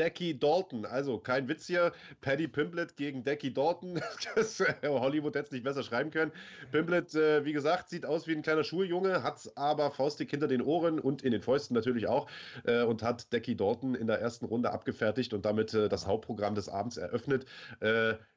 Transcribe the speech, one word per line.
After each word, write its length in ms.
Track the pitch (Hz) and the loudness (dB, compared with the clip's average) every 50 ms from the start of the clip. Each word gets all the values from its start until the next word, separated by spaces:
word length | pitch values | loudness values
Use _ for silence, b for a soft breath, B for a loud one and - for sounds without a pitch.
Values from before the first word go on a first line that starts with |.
Decky 360 | 160 170 - - 180 170 156 | 0 0 0 -2 -4 -2 -2
Dalton. 480 | 117 151 147 160 185 185 - 135 113 104 | 2 2 4 4 2 0 -2 -6 -6 -6
Also 320 | 92 113 135 139 139 120 98 | -2 -2 -2 0 0 -2 -2
kein 280 | - 127 127 139 135 | -2 0 0 0 0
Witz 220 | 120 165 - - - | -2 -6 -6 -4 -2
hier, 240 | 175 175 175 170 170 B B B B B | 2 2 2 2 0 B B B B B
Paddy 260 | - 139 139 147 165 - | -2 -2 0 0 0 0
Pimblett 480 | - 139 156 175 165 170 170 165 - | 0 0 -2 0 -2 -4 -6 -6 -4
gegen 260 | - 139 147 135 131 | -6 -6 -4 -4 -2
Decky 320 | 107 135 147 147 - 131 117 | -2 -2 -2 -2 -2 -4 0
Dalton. 460 | 135 139 160 175 175 - 180 175 156 - - - | 2 2 2 0 -2 -4 -6 -6 -4 -4 -6 -8
<laughs> 180 | - - - - | -8 -8 -2 0
Das, 240 | - 220 - - - | 0 0 0 0 0
äh, 160 | 185 151 151 - | 0 0 0 0
Hollywood 540 | - 147 143 123 123 135 147 156 147 147 - | 0 0 2 2 2 2 0 0 -2 0 -2
hätte 100 | 143 147 | -4 -4
es 60 | - | -4
nicht 120 | 135 123 110 | -8 -4 -4
besser 200 | 139 139 139 113 | -2 -2 -2 -2
schreiben 260 | 95 117 120 151 156 | -2 0 -2 -2 0
können. 220 | 151 160 160 151 B B B B B B B B | 0 0 0 0 B B B B B B B B
Pimblett, 420 | 135 151 165 165 175 175 - - 147 | 0 0 2 4 2 0 0 0 2
äh, 300 | 156 156 151 151 151 143 | 4 6 6 6 4 4
wie 80 | 147 | 2
gesagt, 360 | 151 147 135 151 175 180 - - | -2 0 2 2 2 0 -2 -6
sieht 160 | 175 170 - | -8 -6 -2
aus 220 | 123 151 170 156 | -2 -2 -2 0
wie 80 | 160 160 | -2 -2
ein 80 | 151 | -2
kleiner 220 | 151 165 156 156 151 | 0 2 2 2 2
Schuljunge, 580 | - 156 180 196 180 175 180 190 190 185 160 | 0 0 0 0 2 2 2 2 2 2 2
hat's 340 | 117 147 - - - - - | 0 -2 -4 -6 -12 -12 -6
aber 360 | 131 139 147 151 143 147 143 | -2 0 2 2 4 2 0
faustdick 380 | - - 131 147 143 - - - | 2 2 0 0 0 -2 -6 -4
hinter 180 | - 143 151 143 | -2 0 2 2
den 140 | 131 120 | 2 2
Ohren 360 | - 135 156 175 160 170 160 151 | 2 2 2 4 2 2 0 2
und 240 | - 135 147 143 | 0 0 -2 0
in 80 | - 131 | 0 0
den 100 | 110 101 | 0 2
Fäusten 340 | - - 131 143 - - 120 | 2 2 2 2 2 0 0
natürlich 340 | 117 - 127 123 117 101 90 | 2 2 2 0 2 2 2
auch, 200 | 110 143 - B B B B B B 120 B | 2 2 0 B B B B B B -6 B
äh, 180 | - 120 120 | 2 2 4
und 220 | 120 117 117 107 113 | 4 2 2 0 0
hat 280 | 117 123 120 - - | -2 -2 -2 -4 -2
Decky 240 | - 117 117 - 113 | -2 -2 -2 -2 0
Dalton 380 | 90 98 98 120 117 - 131 123 | 2 2 2 2 0 -2 -2 -2
in 140 | - 113 110 | -2 0 0
der 120 | 107 - | 0 2
ersten 260 | 110 117 117 - 120 | 0 -2 -4 -4 -4
Runde 260 | - 110 120 120 110 | -2 -2 0 0 0
abgefertigt 600 | - 110 - 127 110 - 117 107 104 131 123 - 107 | -2 -2 -4 -6 -4 0 0 0 0 0 -2 -2 -2
und 100 | 101 92 | -2 0
damit, 280 | 107 104 110 110 - | 2 2 2 0 2
äh, 160 | 113 107 107 98 | 2 2 2 2
das 120 | 98 95 | 2 0
Hauptprogramm 540 | - 95 101 110 - - 113 101 104 104 107 | 0 0 -2 -2 -2 -4 -4 -2 -2 -2 -2
des 160 | 104 95 - | -2 -4 -4
Abends 260 | - 98 104 123 - | -4 -4 -4 -4 -6
eröffnet. 480 | - 87 - - 117 - 139 135 127 - B B B B B 123 B | -6 -6 -4 -4 -4 0 0 0 0 -2 B B B B B -10 B
Äh, 340 | 107 110 113 113 113 113 110 110 B B B | 0 2 2 4 2 2 0 -2 B B B